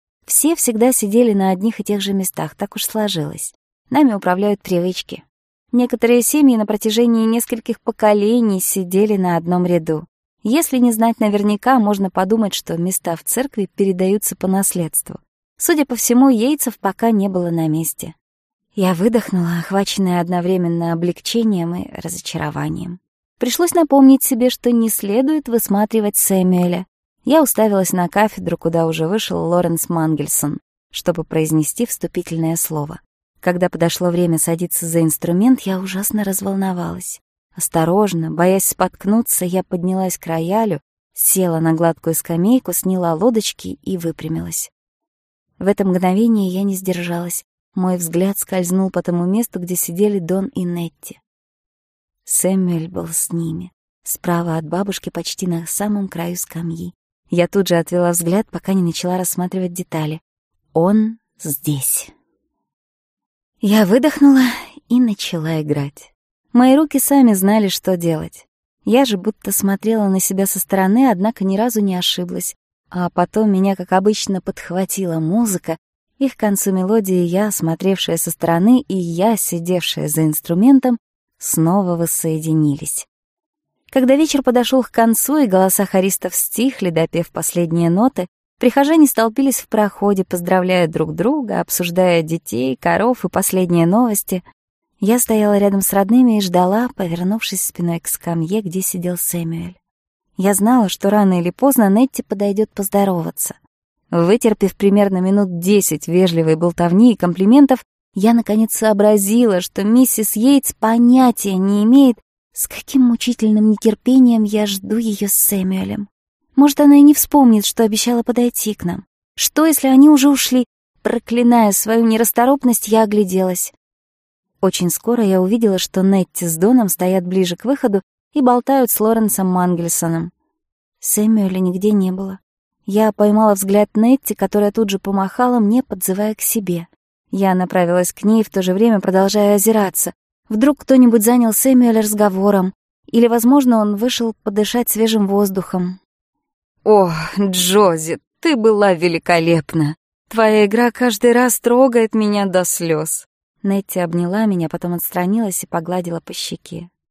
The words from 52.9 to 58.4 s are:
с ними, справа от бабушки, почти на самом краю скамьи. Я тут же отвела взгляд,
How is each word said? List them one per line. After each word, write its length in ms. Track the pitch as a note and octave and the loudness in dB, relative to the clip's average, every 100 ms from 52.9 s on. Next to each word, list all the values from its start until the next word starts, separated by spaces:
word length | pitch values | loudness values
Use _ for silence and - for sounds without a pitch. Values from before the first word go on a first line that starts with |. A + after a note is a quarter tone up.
| F3+ E3 | -10 -8
с 260 | E3 - | -6 -6
ними, 400 | E3+ E3 E3 F3+ _ _ _ | -6 -6 -8 -12 _ _ _
справа 520 | - - - E3+ E3+ D#3+ | -12 -8 -4 -4 -4 -6
от 100 | D#3 | -6
бабушки, 440 | E3+ G3+ - F3+ | -6 -6 -8 -10
почти 380 | E3+ - - F#3 | -12 -10 -8 -6
на 180 | E3+ E3+ | -6 -8
самом 420 | - G#3 G#3 F#3+ | -6 -4 -4 -6
краю 300 | E3+ E3+ F3 | -8 -8 -10
скамьи. 560 | - E3 E3+ E3 F3 - _ _ _ | -12 -10 -10 -10 -12 -16 _ _ _
Я 200 | F3 F3 | -2 0
тут 180 | G3+ F#3 | 0 0
же 80 | E3+ | 0
отвела 360 | E3 F3 F3 | 0 0 0
взгляд, 360 | F3 E3+ G3 | -2 -2 -2